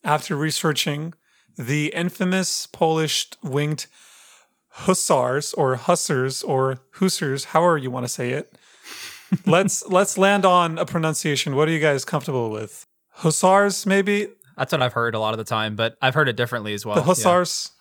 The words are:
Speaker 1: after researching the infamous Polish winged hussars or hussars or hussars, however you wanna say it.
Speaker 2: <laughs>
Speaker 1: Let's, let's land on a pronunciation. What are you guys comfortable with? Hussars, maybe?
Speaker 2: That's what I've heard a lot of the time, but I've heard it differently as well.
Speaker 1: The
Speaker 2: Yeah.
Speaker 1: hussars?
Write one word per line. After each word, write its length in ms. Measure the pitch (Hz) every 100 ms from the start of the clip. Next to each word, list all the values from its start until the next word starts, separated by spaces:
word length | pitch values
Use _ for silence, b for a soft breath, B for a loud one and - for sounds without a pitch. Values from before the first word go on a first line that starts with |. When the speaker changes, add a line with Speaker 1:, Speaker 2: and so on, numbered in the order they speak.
Speaker 1:
after 320 | 185 151 - 147
researching 800 | 151 - 165 147 - 147 160 - _ _ _ -
the 300 | 123 147 151
infamous 800 | - 175 - 185 190 180 - -
Polish 640 | - 165 160 156 - - -
winged 440 | 160 135 147 151 - b b b b b b b _
hussars 840 | - - 185 - 147 123 135 -
or 220 | - 135 127
hussars 680 | - 175 - 139 131 131
or 360 | - 135 131 131 _
hussars, 520 | - 190 - 151 135 -
however 320 | 160 175 160
you 140 | 131
wanna 160 | 127 123
say 240 | - 123
it. 260 | 135 - _ B B B B B
Speaker 2:
<laughs> 400 | B B 180 -
Speaker 1:
Let's, 380 | 170 196 - -
let's 320 | 180 202 -
land 260 | 196 202 190
on 320 | 180 170 165
a 80 | 170
pronunciation. 680 | 175 160 151 - 139 - 135
What 120 | 156
are 40 |
you 80 | 165
guys 260 | 151 139 -
comfortable 460 | 151 156 131 117
with? 340 | 107 107 - - _ _
Hussars, 760 | - 160 151 185 196 202 196 196
maybe? 400 | 196 196 202 202 - _ -
Speaker 2:
That's 160 | 135
what 120 | 156
I've 100 | 127
heard 220 | 120 117 110
a 40 |
lot 140 | 110
of 60 | 110
the 40 |
time, 320 | 110 110 110 107
but 220 | 113 -
I've 140 | 131
heard 160 | 135 139
it 60 | 110
differently 400 | 120 123 107 104
as 100 | 107
well. 80 | 104
Speaker 1:
The 60 |
Speaker 2:
Yeah. 40 | 139
Speaker 1:
hussars? 640 | 185 190 180 175 - - _